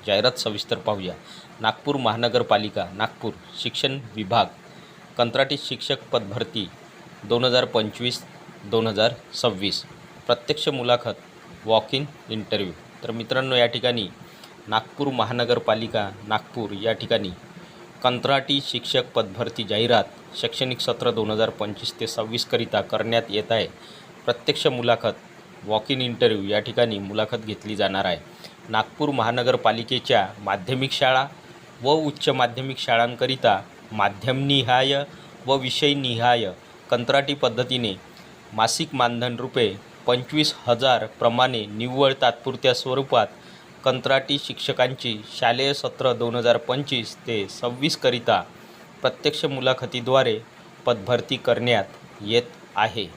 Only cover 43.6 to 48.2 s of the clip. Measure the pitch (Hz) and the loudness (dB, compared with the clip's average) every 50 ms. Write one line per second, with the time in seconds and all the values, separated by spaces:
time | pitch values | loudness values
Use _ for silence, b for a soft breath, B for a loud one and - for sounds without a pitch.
43.6 | B B B - - 135 127 127 113 127 135 135 135 - 143 139 - - 127 - | B B B -2 0 0 0 0 0 2 2 2 2 0 -4 -4 -4 -8 -8 -6
44.6 | - - 127 - 127 127 135 - - 123 110 104 104 - - - 127 117 120 127 | -4 -4 2 2 2 2 0 -4 -6 -6 -6 -6 -10 -12 -6 0 2 2 2 2
45.6 | 135 139 143 - - 123 - - 131 127 120 113 120 117 113 123 113 120 117 117 | 2 0 0 -2 -4 -8 -6 0 0 0 2 2 0 -2 0 2 4 4 4 4
46.6 | - - 123 139 143 139 139 120 110 - - - - 120 117 107 98 95 - - | 2 -2 -2 -2 -2 -2 -2 -4 -4 -6 -12 -12 -8 -4 -2 -2 -4 -4 -8 -6
47.6 | - 120 120 127 139 160 - - - 131 123 120 | -6 -6 -4 -2 -2 -2 -2 2 2 2 2 2